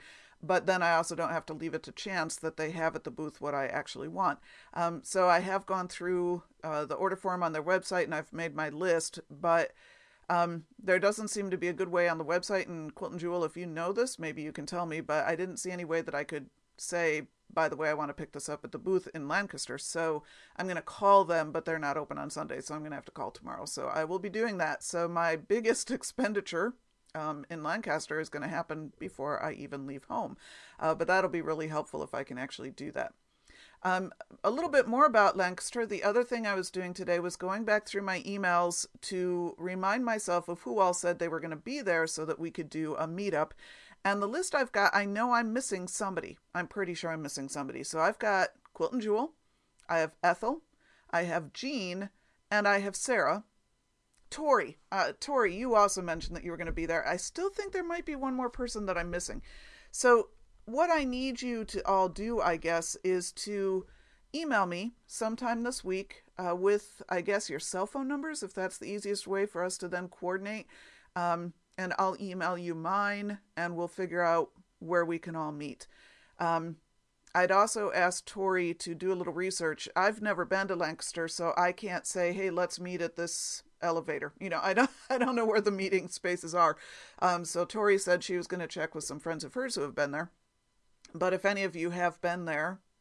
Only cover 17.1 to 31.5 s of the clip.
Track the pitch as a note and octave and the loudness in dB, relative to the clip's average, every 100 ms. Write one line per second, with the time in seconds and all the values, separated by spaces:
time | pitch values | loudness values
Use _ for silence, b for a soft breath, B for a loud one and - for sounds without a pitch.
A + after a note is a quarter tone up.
17.1 | D#3 C#3+ _ _ - D#3 D3+ D#3 D3+ D3 | 0 -4 _ _ 2 2 2 0 0 -2
18.1 | C#3+ D3+ C#3+ - D3 - C3 F3+ F#3 F3+ | -6 -10 -8 -8 -8 -8 -6 0 0 0
19.1 | D#3+ C#3+ E3+ G3+ C#3 - C3+ - E3 E3 | -6 -2 -2 -2 -6 -8 -8 -6 -2 0
20.1 | D3+ B B B - F#3 F3 - - G3+ | -2 B B B -8 -4 -4 -6 2 8
21.1 | G3 F3 E3 D#3 D#3+ D#3+ D#3+ D3 D3+ D3 | 8 8 4 2 -2 -2 -2 -2 -2 -4
22.1 | C#3+ C#3+ - D3+ C3+ D3 D3+ D3+ C#3+ - | -6 -6 -8 -6 -8 -8 -10 -8 -10 -12
23.1 | - G2+ - B2+ B2 D3 - C3 D#3 D#3 | -8 -8 -8 -12 -10 -8 -6 -4 -2 -2
24.1 | F#3 G3 G#3 A#3 G3 F3+ D3+ - F3 E3+ | -4 -4 -2 -2 0 -2 -2 -4 -2 -2
25.1 | E3+ E3+ D#3+ - A3 A3 A#3+ - B3 - | 2 0 0 0 2 2 0 0 -4 -4
26.1 | - B3+ G#3 G3 E3+ G#3 B3 _ _ _ | -2 -2 -2 -2 -2 -2 -4 _ _ _
27.1 | D#3+ D#3 D3 C#3 E3 D3+ G3 D#3 D3+ - | -8 -6 -6 -8 -6 -4 -4 -2 -2 -2
28.1 | D3+ D#3+ D3+ D3 F#3 E3+ D#3 D3+ - D#3+ | -4 -4 -6 -4 -4 -4 -6 -8 -10 -12
29.1 | - C#3 D3 D#3 - C#3+ C#3+ C3+ C#3 - | -6 -4 -2 -4 -6 -8 -10 -8 -12 -6
30.1 | A#3+ G3+ - B B B B D#3+ D#3 E3 | -6 -6 -8 B B B B -2 0 4
31.1 | F#3 F#3+ E3+ D#3 | 4 4 0 -2